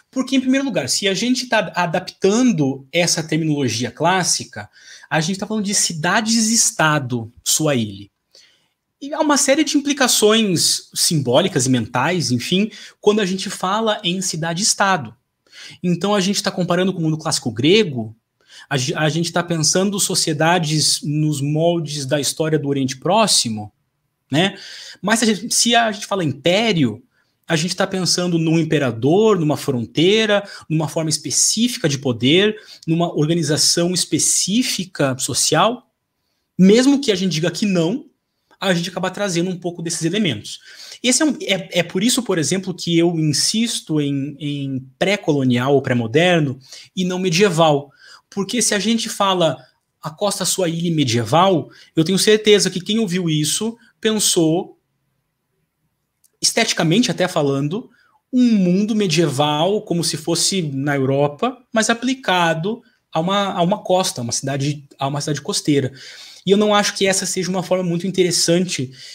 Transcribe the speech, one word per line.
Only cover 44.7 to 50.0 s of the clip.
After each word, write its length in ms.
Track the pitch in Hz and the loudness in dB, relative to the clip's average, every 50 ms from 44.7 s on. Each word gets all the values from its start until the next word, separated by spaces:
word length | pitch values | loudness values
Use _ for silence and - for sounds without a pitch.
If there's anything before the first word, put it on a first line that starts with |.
| 135 131 135 - - | -6 -8 -8 -10 -6
pré-colonial 760 | - 175 180 202 196 - - 147 139 131 131 120 120 123 139 143 | -2 0 0 0 0 0 0 0 2 2 2 2 2 2 2 2
ou 80 | 135 | 2
pré-moderno 760 | 127 - 123 120 113 113 113 151 170 180 175 165 151 131 123 - - - - - - - - | 2 0 0 0 0 0 2 2 4 4 4 2 2 0 -4 -8 -14 -20 -20 -20 -20 -10 -6
e 80 | 185 180 | -4 -2
não 160 | 180 180 185 | -2 -2 -2
medieval. 720 | 185 185 165 170 208 202 165 156 165 160 147 - 233 - _ _ - - - - _ _ | -2 0 2 4 4 4 4 4 4 4 4 2 0 -6 _ _ -20 -20 -20 -20 _ _
Porque 320 | - 202 190 190 - 240 | -6 -6 -6 -4 -2 -2
se 120 | 202 - 220 | 0 0 0
a 60 | 202 | 0
gente 300 | 180 220 233 226 - 220 | 0 0 0 0 -2 -4
fala 480 | - - 202 196 190 180 170 156 127 - - _ _ _ _ _ _ _ | -2 0 0 2 2 2 2 0 0 -4 -10 _ _ _ _ _ _ _